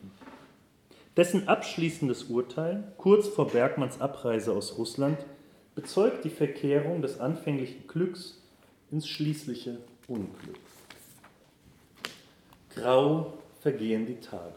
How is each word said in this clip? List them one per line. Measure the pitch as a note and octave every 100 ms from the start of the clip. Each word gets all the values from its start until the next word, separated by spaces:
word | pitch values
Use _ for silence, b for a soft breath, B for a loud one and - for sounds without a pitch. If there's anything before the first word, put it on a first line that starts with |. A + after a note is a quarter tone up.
| G2 G2 - - - - _ _ _ b b -
Dessen | F3 F#3 -
abschließendes | - - - E3 - C#3 A#2+
Urteil, | - A#2+ B2 - D#3+ G3 G#3 -
kurz | F#3+ G#3 G3+
vor | - B2+
Bergmanns | A#2+ B2+ - B2+ -
Abreise | C#3 - B2 A2+ G2+
aus | G2+ G2+ -
Russland, | A2+ - C#3 D#3 - B B B B -
bezeugt | - - G#3+ -
die | D#3
Verkehrung | - C#3+ - C#3 C#3+ D3 F3
des | C3+ -
anfänglichen | B2+ D#3+ - C#3+ B2+ - -
Glücks | D#3+ F3+ - - - b b b b -
ins | D3+ D3+
schließliche | - D3+ D3 - A#2+ B2+ A#2+ - - -
Unglück. | A#2+ F#2 - - - - - - - - - - _ _ _ - - _ - - B B B B B -
„Grau | - A#2+ C3 C#3+ D#3+ D#3+ - - -
vergehen | D3 A2+ A2 A2 A2+
die | B2
Tage. | - F#2+ F2